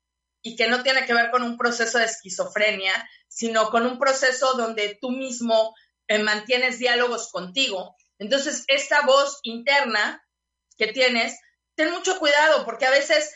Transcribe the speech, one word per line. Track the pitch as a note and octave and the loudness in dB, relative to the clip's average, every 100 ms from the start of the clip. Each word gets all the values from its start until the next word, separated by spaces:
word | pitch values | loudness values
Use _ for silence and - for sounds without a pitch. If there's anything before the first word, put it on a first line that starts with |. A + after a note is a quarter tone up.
| _ _ _ _ | _ _ _ _
y | A3+ - | -12 -2
que | A3+ | 0
no | B3 | 0
tiene | C4+ C4 B3+ | 0 0 2
que | |
ver | A#3 A#3 | 2 2
con | B3 | 0
un | A#3+ A#3 | -2 -2
proceso | A#3+ A#3+ A3 A#3+ | -2 0 -2 0
de | A3+ | -2
esquizofrenia, | - F#3+ - F#3 G#3 G#3+ G3 F#3+ G3+ A#3 - _ | -4 -10 -8 -4 0 0 0 -2 -4 -6 -20 _
sino | - A3+ A3 A3 | -6 -2 0 2
con | A#3 B3 | 2 0
un | B3 | 0
proceso | C#4 C4+ C4 B3+ C4 | 0 2 2 2 0
donde | A#3+ A3+ A3 G#3 G#3 | 0 -2 -2 -4 -4
tú | B3+ | -6
mismo, | C4 C4 A#3 A#3 A3+ A3 - _ _ - | -6 -6 -4 2 2 2 -4 _ _ -2
eh, | G#3+ | 0
mantienes | G#3+ G#3 G#3 B3 B3+ A#3+ | 0 -2 0 0 0 0
diálogos | A#3+ A#3+ B3 A#3 - | 0 2 0 -2 -8
contigo. | F3+ F3+ A3 C4 F#3+ F#3 _ _ - | -10 -8 -2 -2 -4 -10 _ _ -12
Entonces, | G#3 C4+ C#4+ - - | -2 -2 -2 -6 -2
esta | C#4 - D4 | -2 2 0
voz | B3+ C4+ C#4 - | 4 4 2 -4
interna | - A#3 A#3+ C#4 C4 G#3+ G#3+ - _ _ _ _ _ - | -10 -6 0 2 2 0 -2 -6 _ _ _ _ _ -6
que | A3 | -4
tienes, | C4 B3+ A#3 A#3 - _ _ _ - | 0 0 2 -2 -6 _ _ _ -2
ten | D#4 | -2
mucho | F4+ F#4 F#4 | -2 -2 0
cuidado, | D4+ C#4+ D#4 C#4+ A#3+ | 2 4 4 4 0
porque | A3 C4 | -2 2
a | |
veces | C#4 C#4+ D4+ D4+ | 2 2 0 0